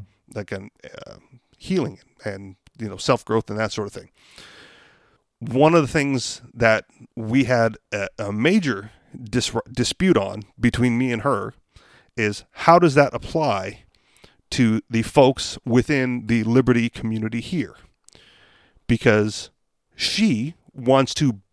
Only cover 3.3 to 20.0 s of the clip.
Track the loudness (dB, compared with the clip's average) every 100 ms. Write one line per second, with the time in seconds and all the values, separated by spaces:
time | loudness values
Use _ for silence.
3.3 | -4 -4 -6 -6 -6 -10 -12 -20 _ _
4.3 | -20 -20 -20 -20 _ _ _ _ _ _
5.3 | -16 -4 4 6 6 4 0 0 -2 -4
6.3 | -12 -12 0 2 2 -2 _ -18 -10 0
7.3 | 0 2 2 0 -2 -10 -8 -8 -8 -6
8.3 | 0 2 2 0 -4 -8 _ _ -18 -6
9.3 | -4 -4 -4 -6 -4 -4 0 2 2 0
10.3 | -8 -14 -2 -2 2 0 0 -2 -2 -2
11.3 | -4 -6 -14 _ _ _ _ _ -4 -4
12.3 | -4 -12 -2 6 6 6 4 2 0 -6
13.3 | -4 -2 -2 -4 -12 _ _ _ _ -20
14.3 | _ -6 0 2 0 -2 -4 0 4 4
15.3 | 4 -6 -8 0 2 2 0 -2 -4 -2
16.3 | -2 2 2 4 2 0 -4 -6 -4 -6
17.3 | -6 -6 -6 -6 -10 _ _ _ -20 _
18.3 | _ _ _ _ _ -2 0 4 4 2
19.3 | -4 -12 _ _ _ _ -8